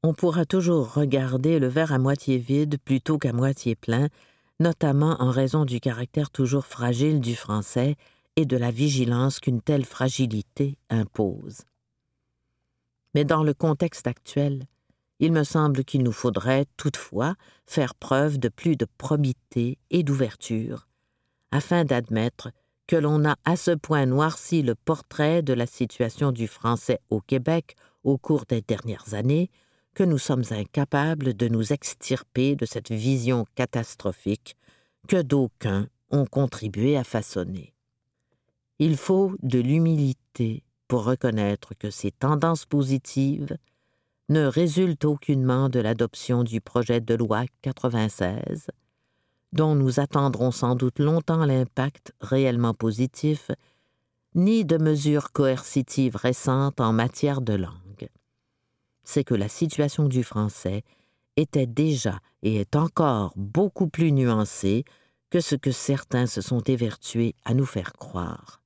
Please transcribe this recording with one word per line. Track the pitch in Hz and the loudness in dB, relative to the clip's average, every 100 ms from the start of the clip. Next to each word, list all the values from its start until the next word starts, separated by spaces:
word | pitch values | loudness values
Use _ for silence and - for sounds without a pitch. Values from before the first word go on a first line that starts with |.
On | 160 | 0
pourra | 156 180 165 160 | 0 0 0 0
toujours | 190 175 165 120 | 0 2 2 2
regarder | 139 147 135 131 127 139 165 | 0 2 2 0 0 2 2
le | 131 | 2
verre | 131 160 | 2 2
à | 135 | 2
moitié | 131 139 - 131 | 2 0 0 -2
vide | 120 139 151 143 | 0 0 0 -2
plutôt | - 135 - 156 | 0 -2 0 0
qu'à | 143 | 0
moitié | 120 131 139 120 | 0 0 0 -4
plein, | 113 - 117 147 _ _ _ _ _ | -4 0 0 0 _ _ _ _ _
notamment | 165 165 151 139 151 165 | 0 2 2 2 2 2
en | 127 | 0
raison | 127 135 147 | 2 0 0
du | 143 120 | 0 -2
caractère | 135 117 123 - 147 | -4 -4 -4 -4 -4
toujours | - 127 139 131 | 0 0 0 -2
fragile | - 120 120 147 156 | -4 -2 2 2 2
du | 117 | 0
français | 117 - 104 101 - 127 147 _ _ _ - | -4 -2 -4 -2 0 0 -2 _ _ _ -2
et | 151 | 0
de | 127 | 0
la | 120 | 0
vigilance | 117 147 135 120 120 131 135 | 0 0 2 2 2 0 0
qu'une | - 120 | -2 -2
telle | - 151 | 0 0
fragilité | 127 - 127 - 131 110 - - 139 143 _ | 0 -2 -4 0 -2 -2 -8 -4 -4 -4 _
impose. | 113 107 - 104 101 101 110 - _ _ _ _ _ _ _ _ _ _ _ _ _ _ | -2 -2 -2 -2 -2 -12 -18 -20 _ _ _ _ _ _ _ _ _ _ _ _ _ _
Mais | 143 | 0
dans | 147 160 | 2 2
le | 156 | 2
contexte | 143 165 147 170 - - | 2 0 2 0 -2 -6
actuel, | 120 - - 143 139 131 _ _ _ _ _ | -6 -6 -2 -2 -2 -10 _ _ _ _ _
il | 156 | 2
me | 165 | 4
semble | 143 165 151 135 | 2 2 2 2
qu'il | 131 143 | 0 0
nous | 123 | 0
faudrait, | 110 127 98 110 135 143 - | 0 -2 -2 0 0 0 -2
toutefois, | 151 - - 98 131 185 _ _ _ | -6 -4 -8 -4 -4 -4 _ _ _
faire | - 127 | -2 -2
preuve | - - 135 151 143 | -4 -2 2 2 0
de | 120 | -4
plus | - 175 151 | -2 -2 0
de | 113 _ | -2 _
probité | - 151 143 127 _ - 120 135 _ | -2 0 0 -2 _ -4 -2 -4 _
et | 180 | -2
d'ouverture, | 151 139 123 - - 113 110 117 _ _ _ _ _ _ _ | 0 0 -2 -4 -6 -6 -6 -10 _ _ _ _ _ _ _
afin | 139 - 175 | -4 0 2
d'admettre | 156 127 113 110 113 - - - _ _ - | 2 0 0 -2 -2 -4 -16 -16 _ _ 0
que | 170 | 2
l'on | 147 151 | 2 2
a | 151 139 | 2 0
à | - 170 | 0 0
ce | - | 2
point | 165 - 156 131 | 0 2 2 4
noirci | 131 156 160 - 170 | 4 2 -2 -2 0
le | 135 | 0
portrait | 113 - 160 - - 151 170 | -2 -2 -4 -4 -2 2 2
de | 151 | 2
la | 123 120 | 0 -2
situation | - 120 - 117 - 143 | -2 -6 -2 -4 0 -2
du | 120 113 | 0 -4
français | - 113 120 - 127 _ | -4 -2 -2 0 -2 _
au | 110 | -4
Québec | - 135 123 170 - - _ _ | 0 -2 0 -2 -2 -18 _ _
au | 127 139 | -2 -2
cours | - 151 123 | 0 -2 0
des | 120 | -4
dernières | 104 107 113 104 - | -2 -4 -4 -10 -8
années, | 107 113 151 180 _ _ _ _ | -4 0 0 0 _ _ _ _
que | - | -2
nous | 190 147 | 0 2
sommes | - 131 113 | 0 -2 0
incapables | 110 101 - 139 143 151 160 131 | -4 -4 -2 0 0 0 0 -2
de | 104 117 | 0 0
nous | 113 110 | 0 0
extirper | 147 - - - 131 - - 131 143 | -2 -4 -8 -4 -4 -4 -2 0 0
de | |
cette | 113 113 104 | -4 -8 -6
vision | 110 117 135 117 123 107 | -4 0 0 0 0 -2
catastrophique | - 127 120 113 - 101 92 - 107 - - _ _ _ _ - | -4 -4 -2 -6 -6 -6 -6 -4 -4 -6 -20 _ _ _ _ -2
que | 190 | 0
d'aucuns | 143 143 127 _ 107 98 107 _ _ | 2 2 2 _ -2 -2 -4 _ _
ont | 139 | 0
contribué | 135 - 135 - 110 98 120 143 | 0 0 -2 -2 -8 -2 0 2
à | |
façonner. | 120 113 104 - 90 92 67 _ _ _ _ _ _ _ _ _ _ _ | 0 -4 -4 -6 -6 -8 -14 _ _ _ _ _ _ _ _ _ _ _
Il | 151 151 | 0 2
faut | - 190 196 190 | 2 2 2 0
de | 135 123 | -2 0
l'humilité | 123 151 165 160 143 127 _ - 113 110 _ _ _ | 2 2 2 2 0 -2 _ -4 -4 -4 _ _ _
pour | 123 | -2
reconnaître | 107 127 127 110 101 101 - 101 | 0 0 0 0 0 -2 -6 -10
que | 107 | -10
ces | - 104 | -6 -8
tendances | - 131 151 165 165 - | -4 0 2 2 0 -2
positives | 147 135 135 - - 135 151 143 151 _ _ _ _ _ _ _ | -2 0 0 -2 -2 0 -2 -6 -10 _ _ _ _ _ _ _
ne | 151 | 2
résultent | 147 127 170 156 185 151 | 2 2 2 2 0 2
aucunement | 151 147 - 139 127 127 135 | 0 -2 0 0 2 2 2
de | 123 | 0
l'adoption | 107 113 113 - - 123 | 0 0 -2 -4 -2 0
du | 120 113 | 0 -4
projet | - 123 117 120 | -4 -2 0 0
de | 113 | 0
loi | 113 117 107 127 _ | 0 2 0 -2 _
quatre-vingt-seize, | - - 131 117 107 - 92 104 - - - - _ _ _ _ _ _ _ | -8 -4 -2 0 -2 -2 -4 -4 -6 -8 -10 -16 _ _ _ _ _ _ _
dont | 170 156 | 0 2
nous | 151 135 127 | 4 2 2
attendrons | 143 147 139 117 123 | 0 2 0 2 0
sans | 120 123 | 0 0
doute | 123 127 - | 0 0 0
longtemps | 147 165 160 165 | 0 0 0 0
l'impact | 151 131 127 - 131 - - - | 2 2 0 -2 -4 -4 -20 -16
réellement | - 131 135 120 120 | -2 2 2 2 0
positif, | 107 113 107 131 - 151 151 - - _ _ _ _ _ _ _ | 0 -2 0 -4 -2 -2 -2 -4 -10 _ _ _ _ _ _ _
ni | 170 185 226 | 0 2 2
de | 175 165 | 2 2
mesures | 156 151 147 147 143 | 4 2 2 0 0
coercitives | - 139 127 - - 127 - 131 120 | 0 2 2 -2 -2 -2 0 0 2
récentes | 123 127 - 131 139 - | -2 0 0 0 0 0
en | 117 | 0
matière | 113 120 - 147 139 | 2 0 0 -2 0
de | 120 | -2
langue. | 104 87 85 92 104 - _ _ _ _ _ _ _ _ _ | -2 -2 -8 -20 -16 -18 _ _ _ _ _ _ _ _ _
C'est | - - | -4 -2
que | 139 | 0
la | 110 101 | 0 -2
situation | - 165 - 147 - 147 | -2 -2 0 -2 0 0
du | 127 | 0
français | 120 110 107 - - 98 - _ _ _ _ - | -2 -2 -4 -2 -6 -6 -8 _ _ _ _ -2
était | 156 151 127 | 0 0 0
déjà | 117 156 139 110 95 _ _ | 0 0 2 -2 -4 _ _
et | 101 107 | -2 0
est | 101 147 | 0 0
encore | 160 - 156 117 98 - | 0 2 2 2 -2 -4
beaucoup | 98 127 196 - 180 | -6 0 -2 0 -2
plus | - 165 | 2 2
nuancée | 139 127 110 104 - 98 107 139 _ _ _ _ | 4 4 2 0 -2 0 0 -2 _ _ _ _
que | 175 | -2
ce | 165 | 0
que | 143 143 | -2 0
certains | 127 - 139 - 123 123 | -2 -2 -2 0 0 0
se | - | -2
sont | 95 123 | -2 -2
évertués | 110 131 117 - - 117 117 - | 0 0 0 -4 -8 -2 -2 -2
à | - | -2
nous | 123 135 | 0 0
faire | - 87 | -4 -8
croire. | - - 90 85 80 - - | -14 -12 -8 -8 -10 -16 -20